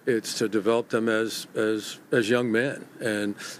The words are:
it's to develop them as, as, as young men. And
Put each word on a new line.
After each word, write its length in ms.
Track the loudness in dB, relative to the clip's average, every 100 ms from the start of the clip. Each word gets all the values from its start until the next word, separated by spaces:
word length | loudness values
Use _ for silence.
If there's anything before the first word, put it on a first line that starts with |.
| 0
it's 320 | 0 0 -2
to 100 | 0
develop 420 | 2 2 2 2
them 180 | 0 2
as, 380 | 2 0 -4 -8
as, 440 | -2 0 0 -4 -12 0
as 160 | 2 4
young 240 | 2 2
men. 320 | 2 0 -4 -12 -6
And 340 | -2 -2 -2 -4 -10